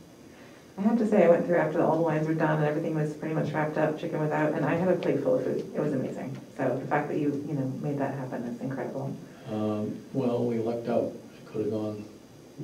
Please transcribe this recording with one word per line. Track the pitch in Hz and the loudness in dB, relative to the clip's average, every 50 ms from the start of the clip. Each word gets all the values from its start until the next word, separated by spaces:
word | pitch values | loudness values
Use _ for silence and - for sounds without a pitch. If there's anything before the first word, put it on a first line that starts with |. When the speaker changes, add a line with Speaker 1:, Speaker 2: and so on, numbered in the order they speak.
| - - - - - - - - - - - - - - - | -18 -20 -20 -20 -20 -20 -20 -20 -20 -20 -20 -20 -20 -16 -8
Speaker 1:
I | - 196 | 0 2
have | 220 233 233 | 2 4 4
to | 214 208 | 4 4
say, | 208 190 170 | 6 8 8
I | 170 | 8
went | 170 160 - | 8 6 4
through | 175 175 | 2 2
after | 156 156 156 160 170 - | 2 2 2 2 2 2
all | - 156 | 2 4
the | 165 165 | 2 2
lines | 165 156 151 156 156 | 2 2 2 0 0
were | 160 | 0
done | 156 165 156 156 151 | 2 2 2 2 2
and | 151 | 2
everything | 151 151 165 160 170 160 | 2 2 0 -2 0 0
was | 156 151 151 - | 0 0 0 -2
pretty | - - 156 156 | -4 -6 -2 -2
much | 156 - - | 0 0 0
wrapped | - 156 151 151 - | 0 0 -2 0 0
up, | 156 156 151 - - | 0 0 0 0 -2
chicken | - - - 151 | -4 -4 -2 -2
was | 151 151 | 0 0
out, | 151 151 151 151 151 | 2 2 2 2 2
and | - - | 2 2
I | 151 170 | 2 2
had | 165 185 | 2 4
a | 185 170 | 4 2
plate | - - 151 139 135 135 | 4 2 2 0 2 2
full | 170 170 | 2 2
of | - - | 2 2
food. | - - - - - - | 0 -2 -2 -4 -4 -4
It | - | -2
was | 147 151 147 | 0 0 0
amazing. | 127 120 117 - - - 131 131 - - - - | 0 -2 -2 -4 -6 -6 -8 -8 -10 -12 -12 -6
So | - 139 127 120 131 | -2 -2 0 0 -2
the | 135 | -2
fact | - 151 147 143 - | 0 0 0 0 0
that | - 151 | 0 0
you, | 147 143 - - - - | 0 0 0 -2 -4 -4
you | 156 | -2
know, | 135 131 131 131 - 151 | -2 -2 -2 -4 -4 -4
made | 147 139 135 | -2 -2 -2
that | 139 131 - | -2 -2 -4
happen | - - - 131 123 120 | -4 -6 -6 -6 -6 -6
is | 120 120 - | -6 -6 -6
incredible. | - 131 135 131 117 - - 135 131 - - - - - - - - - | -6 -6 -4 -4 -6 -6 -6 -6 -6 -6 -8 -8 -12 -14 -18 -16 -10 -6
Speaker 2:
Um, | 110 107 107 107 107 107 107 107 - - - - - | -4 -2 0 0 0 -2 -2 -4 -6 -8 -10 -6 -2
well, | 135 123 120 117 120 120 | 0 0 2 2 2 2
we | 120 117 110 | 2 0 0
lucked | 110 117 120 117 117 120 | 0 0 -2 -2 -2 0
out. | 117 - - - - - - - - | 0 2 0 0 -4 -8 -14 -18 -18
It | - - - | -20 -18 -8
could | - 113 107 | -4 -2 -2
have | 104 110 | 0 0
gone | 107 107 107 107 104 104 - - - - - - - - - - - | -2 -2 -4 -4 -6 -10 -12 -16 -18 -20 -20 -20 -20 -20 -20 -14 -8